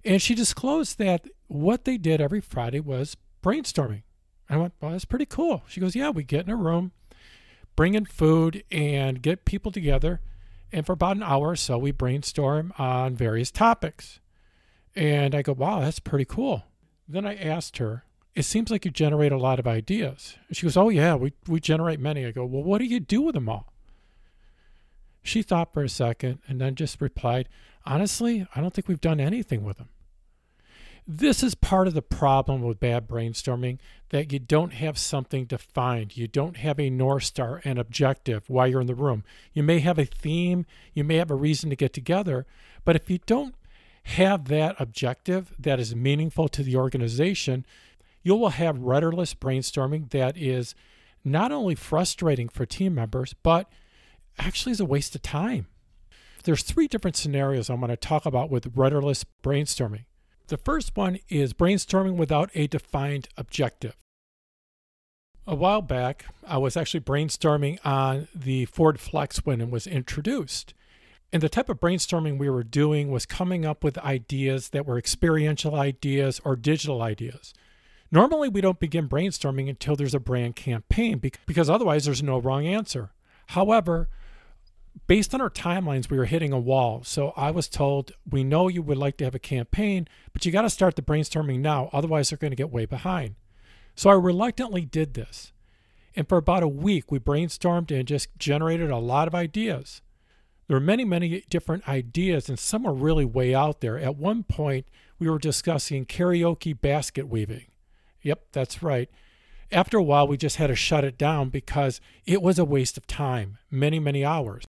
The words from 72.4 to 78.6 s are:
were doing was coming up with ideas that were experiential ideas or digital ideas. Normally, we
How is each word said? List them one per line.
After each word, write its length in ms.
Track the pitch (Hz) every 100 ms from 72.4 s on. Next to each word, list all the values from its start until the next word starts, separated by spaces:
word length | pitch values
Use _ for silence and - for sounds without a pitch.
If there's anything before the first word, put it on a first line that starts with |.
| 139
were 140 | 127
doing 460 | 117 139 151 151 143
was 160 | 127
coming 400 | - - 180 180
up 200 | 156 151
with 120 | 151 131
ideas 720 | 143 135 117 135 135 135 -
that 160 | 143
were 120 | 143 123
experiential 800 | - - 170 156 151 151 156
ideas 640 | 147 139 131 143 139 135 -
or 140 | 143 131
digital 440 | 147 156 151 127
ideas. 520 | 113 107 117 - - - _ _ _ - _
Normally, 380 | 160 254 311 285
we 120 | 196